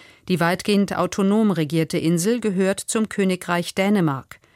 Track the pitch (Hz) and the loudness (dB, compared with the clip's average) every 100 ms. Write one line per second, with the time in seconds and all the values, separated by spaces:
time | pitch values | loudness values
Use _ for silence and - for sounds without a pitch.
0 | - - - 175 170 180 - 202 196 - | -20 -16 -4 0 2 0 0 0 0 -2
1 | 180 - 196 214 214 165 147 165 160 165 | -2 0 2 2 2 0 0 0 0 0
2 | 160 170 196 240 214 185 190 196 - 226 | 0 0 0 0 -2 0 0 -2 -4 -4
3 | 220 - 190 180 - 175 175 - 196 208 | -2 0 0 -2 -2 -2 -2 -2 2 2
4 | 160 135 - - _ | 2 -2 -8 -20 _